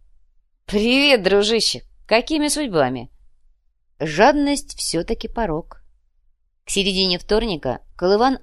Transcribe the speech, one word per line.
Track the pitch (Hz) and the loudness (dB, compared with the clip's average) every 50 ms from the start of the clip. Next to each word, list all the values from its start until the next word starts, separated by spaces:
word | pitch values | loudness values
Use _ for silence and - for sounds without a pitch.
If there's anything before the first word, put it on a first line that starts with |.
| _ _ - - _ _ _ _ _ _ _ _ _ | _ _ -20 -20 _ _ _ _ _ _ _ _ _
«Привет, | - 196 208 214 240 254 269 285 285 269 220 | -4 -2 0 2 2 2 4 4 4 4 2
дружище! | 180 185 196 202 208 208 233 214 - - - 120 - - - - - | 4 2 2 2 2 2 0 0 0 -2 -4 -6 -10 -18 -20 -20 -2
Какими | - 208 233 240 - 320 302 294 294 | 0 0 0 0 0 -2 -2 0 -2
судьбами?» | - 294 302 240 175 156 135 123 131 123 117 - - - - - _ _ _ _ _ _ _ _ _ _ _ _ _ - | -2 -4 -4 0 0 2 2 2 0 -6 -10 -12 -18 -20 -20 -20 _ _ _ _ _ _ _ _ _ _ _ _ _ -8
Жадность | 170 160 147 165 220 277 294 294 285 285 285 277 - - - | -8 -4 2 4 4 4 4 4 0 0 -2 -4 -6 -10 -12
всё-таки | - - - - 165 175 - 226 - - - | -10 -6 -4 -4 -4 -4 -4 -6 -6 -8 -8
порок. | - 233 226 180 151 165 175 - - - - - _ _ _ _ _ _ _ _ _ _ _ _ _ _ _ | -6 -4 -4 -4 -4 -6 -8 -10 -16 -20 -20 -20 _ _ _ _ _ _ _ _ _ _ _ _ _ _ _
К | - | -4
середине | - 196 190 202 185 190 190 185 175 175 | -2 0 0 0 0 0 0 0 -2 -4
вторника | - - 208 220 233 226 175 143 - 127 113 - - - - | -2 -2 0 0 0 -2 -4 -4 -4 -6 -6 -6 -10 -16 -8
Колыван | - 175 185 202 214 240 269 262 - | -2 0 2 4 4 4 2 0 -2